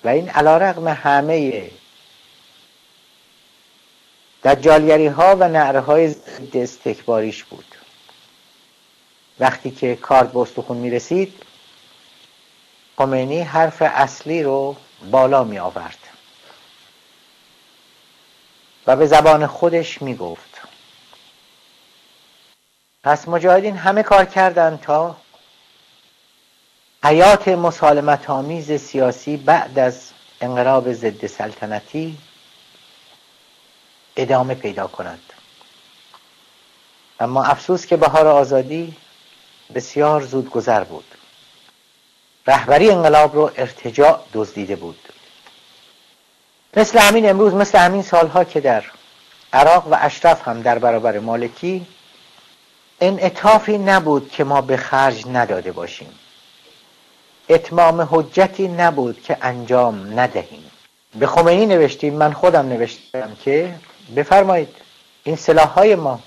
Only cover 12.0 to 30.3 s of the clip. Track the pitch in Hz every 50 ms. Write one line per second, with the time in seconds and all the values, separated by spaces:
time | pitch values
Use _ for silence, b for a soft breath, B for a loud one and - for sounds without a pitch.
12 | _ _ _ _ _ _ _ _ _ _ _ _ _ _ _ _ _ _ _ -
13 | 135 135 135 131 127 135 143 170 175 147 139 160 165 160 151 - 165 151 - 131
14 | 139 135 - - - 151 160 170 151 139 135 139 135 139 143 139 _ _ _ _
15 | - 95 113 131 131 131 139 135 127 110 104 95 87 90 - 92 85 - - _
16 | _ - - _ _ _ _ _ b b b b b b _ _ _ _ _ _
17 | _ _ _ _ _ _ _ _ _ _ _ _ _ _ _ _ _ _ _ _
18 | _ _ _ _ _ _ _ _ _ _ _ _ _ _ _ _ _ - 131 131
19 | 156 147 156 151 151 156 156 151 151 143 - - 175 170 165 170 156 - - -
20 | 143 135 120 - 90 87 85 - - _ _ - - - _ _ _ _ _ _
21 | _ _ _ _ _ _ _ _ _ _ _ _ _ _ _ _ _ _ _ _
22 | _ _ _ _ _ _ _ _ _ _ _ _ _ _ _ _ _ _ _ _
23 | _ 139 147 147 - 165 170 170 160 185 180 190 190 214 202 185 165 190 196 208
24 | 214 - 202 196 185 185 - 190 190 185 170 175 170 160 160 147 - - 147 151
25 | 165 170 160 - _ _ _ _ _ _ _ _ _ _ _ _ _ _ _ _
26 | _ _ _ _ _ _ _ _ _ _ _ _ _ _ _ _ _ _ _ _
27 | - 147 156 160 180 196 208 196 202 196 185 175 175 170 165 - 165 151 147 147
28 | 143 147 147 143 - - 139 135 139 147 165 170 151 147 151 139 - - - 135
29 | 131 123 120 - - - 151 143 139 143 160 170 - 123 131 139 131 127 123 -
30 | - - _ _ _ _